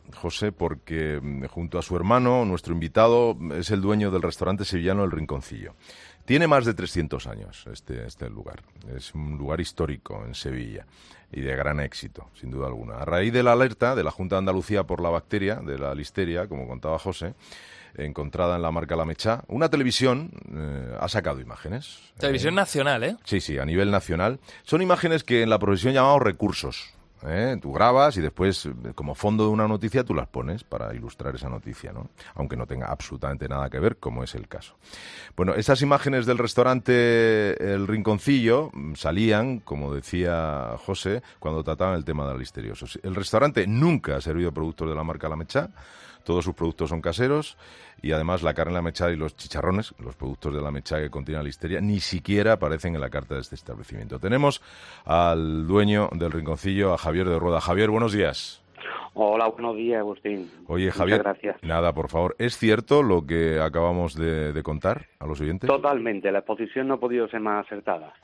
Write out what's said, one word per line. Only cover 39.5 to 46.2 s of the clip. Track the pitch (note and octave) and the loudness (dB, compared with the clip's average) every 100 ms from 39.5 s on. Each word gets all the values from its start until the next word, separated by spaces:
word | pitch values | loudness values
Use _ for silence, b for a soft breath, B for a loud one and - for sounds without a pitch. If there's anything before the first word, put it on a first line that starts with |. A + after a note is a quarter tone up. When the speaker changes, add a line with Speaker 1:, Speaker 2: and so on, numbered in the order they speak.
| A#2+ | -4
Speaker 1:
como | - D2 C#2+ | -6 -6 -4
decía | C#2+ - F2 F2 E2 D#2+ C#2+ A#1 A#1 - | -6 -4 -2 0 0 0 -2 -4 -8 -6
José, | F#2+ F#2 A2+ - B | -4 -2 -4 -6 B
cuando | D#2 D#2 | -6 -4
trataban | D2 D#2 F#2 F2 | -4 -2 0 0
el | D#2+ | -2
tema | D2 C#2 | -4 -4
de | |
la | C2 | -6
listeriosis. | B1+ A#1+ A1 G#1 A#1+ - | -10 -12 -12 -12 -12 -10
El | F#2+ F#2 | -8 -6
restaurante | F#2+ A2 D3 B2+ F#2+ | 0 2 4 2 2
nunca | A2+ E3 D3 - C#2 | 4 4 2 0 -4
ha | |
servido | D#2+ D#2+ F2 | -2 -2 -2
productos | D2 D#2+ E2 D#2+ | -2 -4 -4 -4
de | D2+ | -4
la | |
marca | D#2+ D2+ D#2+ | -6 -6 -6
La | D#2 | -6
Mechá, | E2 C3+ D#3+ - B B B B | -4 -2 -4 -8 B B B B